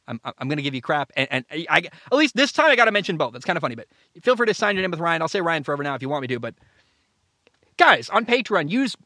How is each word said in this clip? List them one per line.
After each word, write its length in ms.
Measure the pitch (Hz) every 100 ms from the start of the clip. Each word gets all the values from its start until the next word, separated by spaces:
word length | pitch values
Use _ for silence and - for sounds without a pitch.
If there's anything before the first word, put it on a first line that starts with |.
| -
I'm, 140 | 117
I'm 240 | 135 - 131
gonna 140 | 147
give 140 | 143 131
you 40 |
crap. 300 | - 147 139 -
And, 100 | 135
and 120 | 131 127
I, 160 | 151 170
I, 100 | 156
at 340 | 170 - -
least 240 | 269 302 226
this 160 | 277
time 180 | - 302
I 60 | 254
gotta 160 | 226
mention 240 | 202 190 165
both. 180 | 135
It's 100 | 120
kinda 160 | 123 180
funny, 140 | 135
but 140 | 117 107 _ _ -
feel 140 | 196 247
free 100 | 233
to 80 |
sign 220 | 208 208 196
your 60 |
name 100 | 190
with 80 | 165
Ryan. 220 | 170 165
I'll 60 | 160
say 120 | 202
Ryan 240 | 170 160
forever 180 | 143 143
now 140 | 143 135
if 60 |
you 60 | 131
want 140 | 147
me 60 | 131
to, 100 | 123
but 160 | 117 - _ _ _ _ _ _ _ _ _ _ _ -
guys, 300 | 330 233 -
on 140 | 202
Patreon, 460 | 233 247 - 196 151
use, 260 | 220 262 -